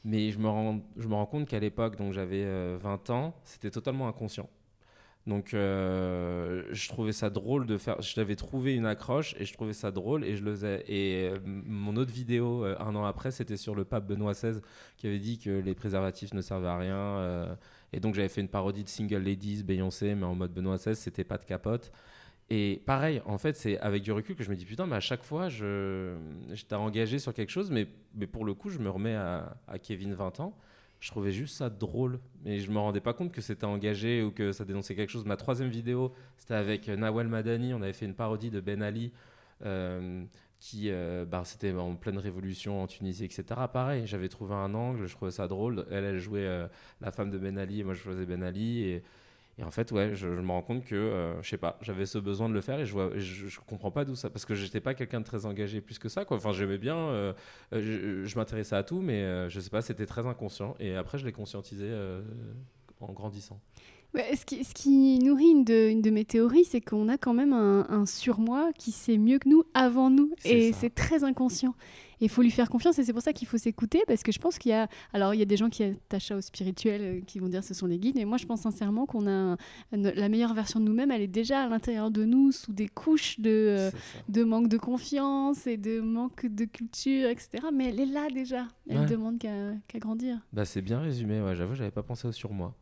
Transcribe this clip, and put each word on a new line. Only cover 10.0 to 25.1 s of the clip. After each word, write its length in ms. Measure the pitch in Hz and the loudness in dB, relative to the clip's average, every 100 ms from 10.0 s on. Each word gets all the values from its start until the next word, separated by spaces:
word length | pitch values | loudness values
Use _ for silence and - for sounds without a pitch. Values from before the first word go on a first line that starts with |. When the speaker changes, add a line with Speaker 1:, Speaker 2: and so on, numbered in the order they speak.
| 95 151 | -2 -2
Speaker 1:
et 120 | - 101 | -2 -4
je 80 | |
le 80 | 104 | -4
faisais. 320 | 104 104 98 - | -4 -4 -4 -2
Et, 420 | 101 98 92 92 | 0 0 0 -2
euh, 80 | 98 | -4
m-, 200 | 98 98 101 | -6 -8 -6
mon 300 | 104 101 107 | -4 -2 -2
autre 160 | 131 | -2
vidéo, 520 | 117 117 120 120 120 | -4 -2 0 0 0
euh, 120 | 101 98 | -2 -2
un 160 | 107 | -4
an 100 | 104 | -2
après, 280 | 104 - 131 | -2 -4 -6
c'était 240 | 127 110 101 | -6 -6 -6
sur 180 | - | -4
le 100 | 101 | -4
pape 220 | 95 113 98 | -2 -4 -2
Benoît 280 | 101 104 | -2 -2
seize 280 | 98 113 110 - - - _ | -2 -4 -4 -10 -20 -20 _
qui 120 | 107 | -4
avait 100 | 101 | -2
dit 200 | 104 117 | -4 -6
que 120 | 104 | -2
les 240 | 98 95 | -2 -2
préservatifs 580 | 92 107 95 95 - 101 | -4 -2 0 -2 -4 -8
ne 100 | 101 | -6
servaient 260 | 90 95 90 | -4 -4 -2
à 100 | 87 | -2
rien, 180 | 92 98 | -2 -4
euh, 580 | 101 101 90 87 87 87 - - _ | -4 -2 -2 -4 -6 -8 -16 -20 _
et 60 | 90 | -4
donc 160 | 107 | -2
j'avais 140 | 101 95 | 0 -2
fait 120 | - | -2
une 80 | 98 | -4
parodie 360 | 101 95 101 | -2 -2 -4
de 40 | 101 | -8
Single 360 | - 104 101 | -6 -2 -2
Ladies, 400 | 95 95 104 104 | 0 -2 -4 -6
Beyoncé, 500 | 95 95 92 - 101 | -2 0 -2 -2 -2
mais 100 | 101 90 | -2 -2
en 100 | 90 | -2
mode 180 | 90 | -4
Benoît 240 | 90 92 95 | -4 -2 -2
seize, 200 | - 110 | -2 -4
c'était 260 | - - | -6 -6
pas 140 | 90 98 | -6 -6
de 60 | |
capote. 460 | - 92 107 117 - - - - - _ _ | -6 -6 -2 -4 -6 -20 -20 -20 -20 _ _
Et 320 | 110 101 95 - | 0 0 -2 -2
pareil, 340 | 135 156 139 - | 0 0 -2 -4
en 100 | 101 | -4
fait, 200 | 156 147 | -2 -2
c'est 220 | 107 98 | -2 -2
avec 220 | 107 101 | 0 -2
du 80 | 101 | 0
recul 240 | 104 107 | -4 -4
que 80 | 190 | -8
je 60 | 101 | -6
me 80 | 95 | -6
dis, « 80 | 87 | -6
Putain, 200 | 113 185 | -6 -4
mais 100 | 113 | -2
à 40 | |
chaque 220 | - | -2